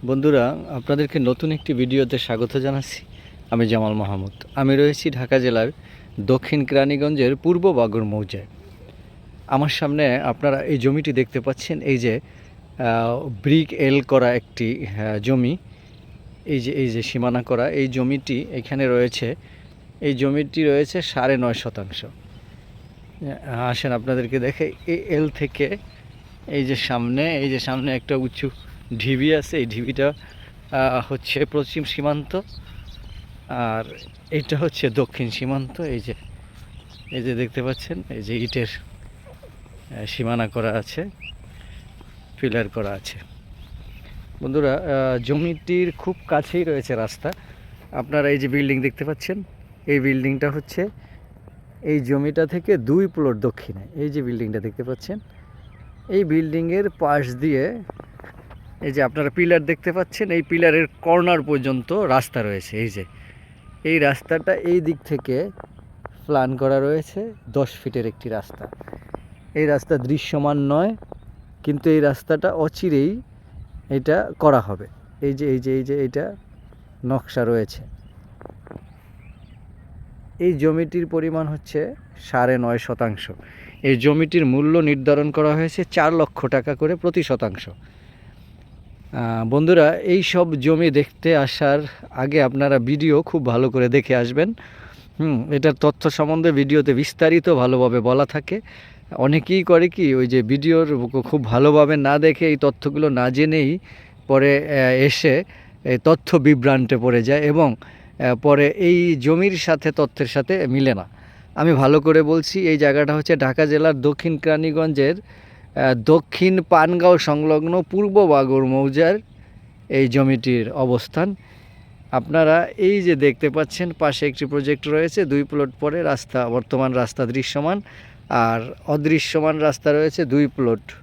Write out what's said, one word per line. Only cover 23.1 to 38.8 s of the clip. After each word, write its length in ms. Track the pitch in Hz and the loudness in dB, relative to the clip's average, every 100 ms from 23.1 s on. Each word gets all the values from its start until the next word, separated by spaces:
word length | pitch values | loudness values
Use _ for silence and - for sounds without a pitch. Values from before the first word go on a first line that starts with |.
| - 147 135 143 120 123 | -16 -12 -12 -10 -6 -4
আসেন 220 | 123 139 | -4 -2
আপনাদেরকে 480 | 123 123 127 117 131 | -4 -2 -4 -2 -2
দেখে, 320 | 123 139 156 - - | -4 -4 -6 -6 -6
এই 80 | 170 | -6
এল 340 | - 156 156 | -2 -2 -2
থেকে 480 | - 147 - 139 202 - - - - - - - | -4 -8 -4 -4 -4 -12 -20 -20 -20 -20 -20 -8
এই 180 | 147 131 | -6 -2
যে 100 | 127 | -4
সামনে, 600 | - 123 120 127 156 156 | -2 -4 -2 -2 -2 -2
এই 120 | 139 | -2
যে 100 | 131 | -4
সামনে 360 | 127 131 135 127 | -4 -6 -4 -6
একটা 200 | - 135 | -4 -4
উঁচু 340 | 127 - 139 - - - - 117 | -4 -6 -10 -10 -20 -20 -12 -6
ঢিবি 380 | 117 131 143 156 | -2 0 2 0
আছে, 220 | 139 165 | 0 -4
এই 80 | 120 | -4
ঢিবিটা, 420 | 107 120 131 139 | -4 -6 -2 -2
আহ, 960 | 147 - - - - - 139 131 127 120 | -2 -16 -20 -20 -20 -8 -2 0 0 -4
হচ্ছে 360 | 131 - - 143 | -8 -6 -4 -2
পশ্চিম 380 | 147 139 - | -2 -4 -6
সীমান্ত, 580 | 147 - 143 147 143 185 202 - - - - - - - - - - | -8 -4 -4 -4 -4 -8 -8 -18 -18 -18 -18 -18 -18 -18 -20 -20 -12
আর 340 | 127 117 110 113 - - - - | -6 -4 -4 -8 -14 -20 -20 -6
এটা 260 | 156 147 147 | -6 -4 -2
হচ্ছে 320 | 160 - 135 | -2 -2 -2
দক্ষিণ 400 | 110 127 - 120 | 0 -4 -4 -8
সীমান্ত। 520 | - 131 135 131 - | -6 -6 -6 -8 -10
এই 180 | 165 123 | -8 -8
যে, 140 | 120 - - - - - - - - - - | -8 -12 -14 -20 -20 -20 -20 -20 -20 -20 -14
এই 100 | 131 | -10
যে 140 | 120 120 | -6 -4
দেখতে 280 | 123 120 | -6 -6
পাচ্ছেন, 400 | 127 131 - 170 - | -6 -8 -10 -12 -12
এই 120 | 117 | -12
যে 160 | 104 113 | -8 -6
ইটের, 300 | 117 127 113 | -4 -4 -6
আহ, 1400 | - | -8